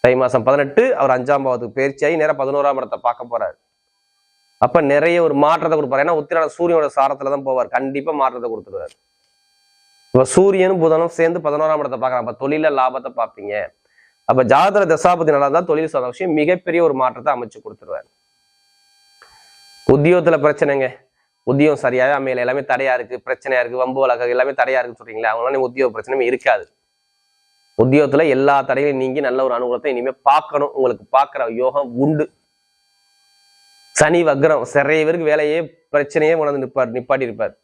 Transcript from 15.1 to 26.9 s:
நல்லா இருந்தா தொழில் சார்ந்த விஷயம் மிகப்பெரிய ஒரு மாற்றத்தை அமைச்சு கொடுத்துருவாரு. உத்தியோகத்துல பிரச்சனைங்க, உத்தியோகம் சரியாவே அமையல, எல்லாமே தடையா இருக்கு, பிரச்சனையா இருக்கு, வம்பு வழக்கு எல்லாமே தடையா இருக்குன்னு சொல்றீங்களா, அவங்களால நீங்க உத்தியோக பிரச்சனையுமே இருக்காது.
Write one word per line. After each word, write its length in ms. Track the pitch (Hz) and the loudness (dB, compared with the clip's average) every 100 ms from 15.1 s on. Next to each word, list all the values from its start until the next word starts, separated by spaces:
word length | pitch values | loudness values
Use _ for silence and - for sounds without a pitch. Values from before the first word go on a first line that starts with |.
| 175 160 147 | 2 2 2
நல்லா 140 | 139 | 2
இருந்தா 140 | 156 180 | 0 0
தொழில் 180 | 156 160 | -2 -2
சார்ந்த 180 | 147 123 120 | -4 -6 -6
விஷயம் 200 | 185 151 | -2 0
மிகப்பெரிய 420 | 151 180 180 170 165 | 2 0 -2 0 0
ஒரு 80 | 135 | 2
மாற்றத்தை 280 | 127 123 135 127 | -2 -2 -4 -4
அமைச்சு 260 | 117 110 107 | -6 -14 -20
கொடுத்துருவாரு. 420 | 110 104 78 - _ 807 831 807 807 807 807 784 784 784 784 - 880 _ _ _ - - 139 | -20 -14 -14 -14 _ _ _ _ _ _ _ _ _ _ _ -20 _ _ _ _ -6 2 4
உத்தியோகத்துல 420 | 151 180 160 160 151 | 4 4 2 2 0
பிரச்சனைங்க, 400 | 147 147 139 127 - _ _ _ _ - | 0 -2 0 -2 -6 _ _ _ _ -4
உத்தியோகம் 360 | 139 151 143 131 | 2 2 2 -2
சரியாவே 260 | 127 127 143 | 0 0 0
அமையல, 260 | 135 127 123 | -2 -4 -2
எல்லாமே 220 | 135 139 | -4 -2
தடையா 200 | 127 135 127 | -2 0 -2
இருக்கு, 160 | 117 123 127 | -4 -12 -8
பிரச்சனையா 360 | 127 135 127 | -8 -2 -2
இருக்கு, 200 | 120 127 127 | -2 -2 -4
வம்பு 160 | 135 | 0
வழக்கு 320 | 131 120 123 123 | 0 0 0 0
எல்லாமே 220 | 131 135 | -2 -2
தடையா 180 | 123 131 | 0 0
இருக்குன்னு 240 | 123 113 | -4 -10
சொல்றீங்களா, 300 | 117 110 113 | -14 -6 -4
அவங்களால 220 | 113 123 135 | -2 -2 -2
நீங்க 140 | 127 | -4
உத்தியோக 220 | 123 131 107 | -2 -2 -2
பிரச்சனையுமே 340 | 107 135 120 | -6 -2 -2
இருக்காது. 340 | 127 135 110 - _ _ | 0 0 -2 -4 _ _